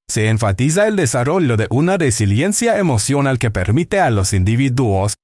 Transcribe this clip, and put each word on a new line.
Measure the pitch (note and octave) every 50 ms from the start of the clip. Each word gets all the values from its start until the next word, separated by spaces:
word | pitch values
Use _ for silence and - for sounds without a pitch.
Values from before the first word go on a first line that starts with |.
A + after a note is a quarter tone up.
| _ -
Se | - A2+ G#2+ A2
enfatiza | A2 G#2+ A2+ G2+ F#2+ F#2+ B2+ D#3 D#3 G3 G#3 A3
el | G#3+
desarrollo | G3 D#3+ A#2+ - B2+ A#2+ C#3+ E3 F#3+ F3 B2+ A#2 G#2
de | A2 -
una | A2+ C3 D#3+ F3+ F#3+ F#3+
resiliencia | E3+ C3 - - A2 G2 G#2 A2+ D3+ G3+ G3+ - A#3 A#3 G#3+ G#3
emocional | F#3+ E3 B2+ G#2+ - - C#3 C#3+ C#3 C3+ C3+ A#2+
que | - A2+
permite | G2+ G2+ F2+ - G#2+ D#3+ F3 - G#3 G3
a | F3+ C#3
los | A2+ G2+ F#2 - -
individuos | F#2+ F2+ G2+ A2+ A#2+ C#3 C3+ B2 C3+ C3 A2 G2 F#2+ G2 G#2 - -